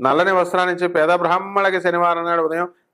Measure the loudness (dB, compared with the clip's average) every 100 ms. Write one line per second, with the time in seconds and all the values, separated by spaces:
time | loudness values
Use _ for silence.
0 | 0 2 2 2 0 0 0 -2 -2 0
1 | 2 2 2 -2 -2 -2 0 0 -2 0
2 | 0 0 -2 -2 -2 -4 -6 -10 _